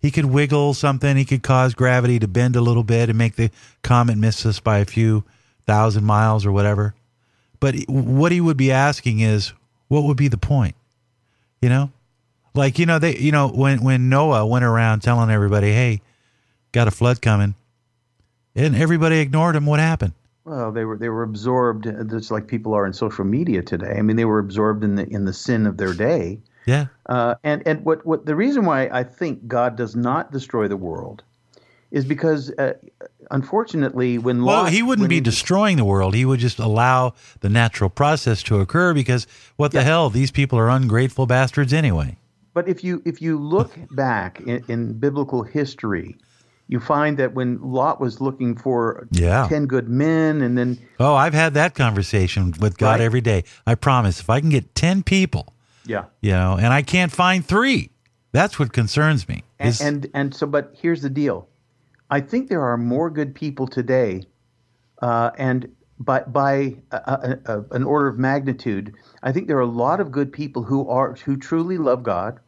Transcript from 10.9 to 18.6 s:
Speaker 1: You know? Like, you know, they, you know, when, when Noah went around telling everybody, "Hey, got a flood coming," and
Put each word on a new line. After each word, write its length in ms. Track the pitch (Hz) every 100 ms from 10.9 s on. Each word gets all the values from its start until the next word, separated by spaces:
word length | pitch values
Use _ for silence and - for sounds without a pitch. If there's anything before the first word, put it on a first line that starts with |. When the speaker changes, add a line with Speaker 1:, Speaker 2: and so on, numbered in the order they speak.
| _ _ _ _ _ _ _
Speaker 1:
You 80 | 123
know? 220 | 127 139 _ _ _ _ _ _
Like, 240 | - 135 127
you 80 | 170
know, 120 | 165
they, 160 | 165 147
you 160 | 139
know, 160 | 147 139
when, 340 | - 139 135
when 260 | 127 131 123
Noah 380 | 135 156 127 107
went 180 | 123
around 360 | 123 113 113 110
telling 300 | 123 120 113
everybody, 420 | 107 101 101 101
"Hey, 280 | 107 127 104 _ _ _ _ _ _ _
got 160 | - 117
a 20 |
flood 300 | - 120 123
coming," 340 | - 104 101 98 _ _ _ _ _ _ _ _ _
and 180 | -